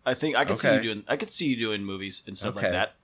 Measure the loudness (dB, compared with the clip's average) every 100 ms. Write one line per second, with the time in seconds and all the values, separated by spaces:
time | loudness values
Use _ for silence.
0 | -2 0 2 2 2 2 4 4 2 -4
1 | -2 -2 -2 -2 0 0 0 -2 -4 -6
2 | -6 -10 -12 -8 -6 -2 0 2 0 -4